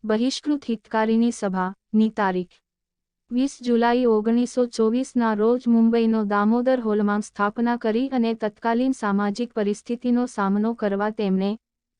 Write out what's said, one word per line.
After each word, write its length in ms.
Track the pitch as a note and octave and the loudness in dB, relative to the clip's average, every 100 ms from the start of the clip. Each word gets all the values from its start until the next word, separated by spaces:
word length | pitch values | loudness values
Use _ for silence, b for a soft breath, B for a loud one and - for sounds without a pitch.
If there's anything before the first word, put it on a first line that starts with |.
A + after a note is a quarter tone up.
બહિષ્કૃત 640 | G#3+ A3 B3 - D4 D4 - | 0 0 0 -2 -4 -4 -4
હિતકારીની 680 | A3+ _ A3+ A3 A3+ A#3 A3+ | -8 _ -2 2 2 2 0
સભાની 720 | G3+ F#3 F#3 G3 _ G#3+ A3 | -4 -2 -4 -6 _ 2 2
તારીખ 440 | G#3+ G3 F#3 F3+ _ _ _ _ _ _ _ _ | 0 -2 -2 -6 _ _ _ _ _ _ _ _
વીસ 280 | A#3+ C#4 - | -2 -2 -2
જુલાઈ 440 | B3 A#3 A#3 A#3+ B3 | 0 2 2 2 2
ઓગણીસો 580 | G#3+ G#3+ A#3 B3 - B3 - | 2 2 0 0 0 -2 0
ચોવીસના 560 | A3 A#3+ C4 A#3+ A3+ | 0 0 -2 0 0
રોજ 340 | G#3+ A3 B3 A#3+ | 2 2 2 2
મુંબઈનો 560 | A3+ A3+ A#3 A3+ A3 | 4 4 4 2 2
દામોદર 540 | G#3 G3+ G#3 A#3+ B3 B3+ | 0 2 2 2 2 0
હોલમાં 460 | A3 G#3+ G#3 G#3 G#3+ | 0 0 0 -2 -4
સ્થાપના 480 | - G#3 G#3 A#3 A#3+ | -4 -4 0 -2 0
કરી 300 | A3 A3 C4 | -2 0 -2
અને 240 | C4 A3+ | -2 -2
તત્કાલીન 640 | A3+ G#3+ G#3 A#3 A3+ C4 C4 | -2 -6 -4 -2 0 0 -2
સામાજિક 500 | G#3 G3 G3+ G3+ A#3+ | -2 0 -2 -4 -6
પરિસ્થિતિનો 760 | - G3+ G#3 - A#3+ B3 A#3+ B3 | -2 -2 -4 -6 -6 0 0 0
સામનો 460 | - G3 G3+ A3 | -2 0 0 0
કરવા 360 | A#3 G#3 G3 G#3 G#3+ | -2 -4 -2 -4 -2
તેમણે 320 | G3+ F#3+ G3 A3 _ _ _ | -2 0 -2 -4 _ _ _